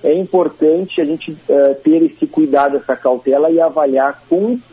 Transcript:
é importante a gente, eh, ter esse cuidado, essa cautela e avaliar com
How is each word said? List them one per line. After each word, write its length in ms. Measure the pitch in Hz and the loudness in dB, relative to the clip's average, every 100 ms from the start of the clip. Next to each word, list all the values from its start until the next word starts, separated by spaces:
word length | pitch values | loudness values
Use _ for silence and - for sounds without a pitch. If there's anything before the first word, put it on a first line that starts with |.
é 140 | 143 165 | 0 -2
importante 840 | 185 185 165 - 156 165 190 - | 0 0 -2 0 0 0 -2 -4
a 40 | 147 | -4
gente, 320 | 160 - 156 - | -4 -10 -14 -2
eh, 300 | 143 139 139 | 2 2 2
ter 180 | 156 160 | 0 2
esse 220 | 160 - 151 | 0 -2 -6
cuidado, 520 | - 151 139 143 139 | -2 0 2 0 -2
essa 180 | - 127 | -4 -4
cautela 560 | 135 127 135 139 156 | -2 -2 0 2 2
e 80 | 165 | 2
avaliar 640 | 165 147 143 131 139 139 - | 0 0 0 0 -2 -4 -4
com 280 | 175 214 254 - | -2 -2 -4 -8